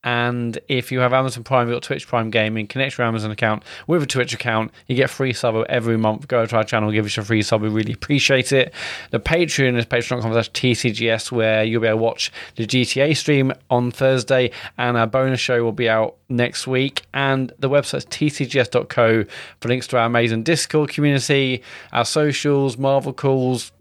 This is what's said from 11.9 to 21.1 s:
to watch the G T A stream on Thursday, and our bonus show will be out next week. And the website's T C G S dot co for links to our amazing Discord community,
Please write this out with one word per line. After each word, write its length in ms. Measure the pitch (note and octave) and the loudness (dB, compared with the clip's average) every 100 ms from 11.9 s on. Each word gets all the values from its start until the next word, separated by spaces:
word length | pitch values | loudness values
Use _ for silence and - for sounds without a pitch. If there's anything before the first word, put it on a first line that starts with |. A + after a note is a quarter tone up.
| A2 | 2
to 20 | |
watch 260 | A2+ - - - - - | 0 -2 -8 -8 -16 -8
the 100 | A2 | 0
G 180 | C3 | 2
T 160 | B2 C3 | 2 2
A 140 | C#3+ | 2
stream 360 | D3+ - C#3+ C3 C3 _ | 2 2 2 2 -2 _
on 200 | B2 B2 | 0 0
Thursday, 600 | - C3+ C3 G#2+ C3 B2 - - - | 0 2 2 2 2 2 -2 -14 -4
and 220 | B2 A#2+ | 0 2
our 80 | A2+ | 2
bonus 340 | C3 C3 B2+ | 2 0 0
show 240 | - B2 | 0 0
will 80 | A#2 | 0
be 160 | G#2 A#2 | 0 2
out 280 | A2 A2 - _ | 2 0 -4 _
next 380 | A#2+ B2 - - | 0 0 -2 -2
week. 360 | B2+ C3+ - - | 0 -2 -4 -8
And 360 | C#3+ C#3 C3+ B2+ - | -2 0 0 -2 -4
the 120 | C3+ | 0
website's 340 | C#3+ - C#3 - | 0 0 -8 -8
T 180 | - D3+ | -2 -2
C 160 | - | -2
G 160 | C3 C#3+ | -2 0
S 80 | A#2+ | 2
dot 220 | B2 - | 0 0
co 340 | - A2+ A2+ G#2 - - - | 2 4 4 0 -8 -18 -10
for 60 | A#2 | -4
links 180 | B2+ - | -2 0
to 100 | B2+ | 0
our 60 | |
amazing 380 | A#2 A#2+ A#2 A2+ | 2 2 2 0
Discord 480 | A2+ E3 - D#3 D3 | 0 0 0 0 0
community, 720 | - D3 | 0 2